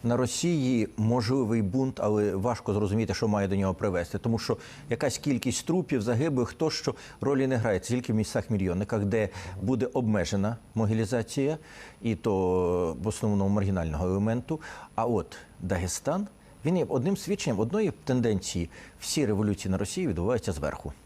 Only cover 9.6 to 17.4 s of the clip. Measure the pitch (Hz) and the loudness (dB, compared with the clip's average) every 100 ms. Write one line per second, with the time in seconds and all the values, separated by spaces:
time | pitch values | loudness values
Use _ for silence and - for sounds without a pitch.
9.6 | 95 127 120 139 113 107 82 101 101 113 | -2 0 0 0 2 2 2 0 0 -2
10.6 | - 110 107 110 107 120 107 - 139 156 | -6 -2 0 2 0 0 -2 0 0 -2
11.6 | - - - - 117 104 117 98 92 92 | -8 -20 -20 -6 -2 0 2 2 4 4
12.6 | 90 90 87 80 101 - 107 101 98 104 | 4 2 0 0 -4 -2 0 2 2 2
13.6 | 98 95 82 76 90 98 104 117 123 156 | 2 0 0 0 0 2 0 -2 -4 -8
14.6 | - - - - 113 113 82 - - - | -8 -16 -10 -2 0 0 -2 -12 -20 -10
15.6 | 90 90 90 - - 170 208 - - - | -2 0 -2 -4 -2 -2 -4 -10 -20 -6
16.6 | 147 185 139 131 120 202 - 101 | 0 0 0 0 0 -2 -2 -2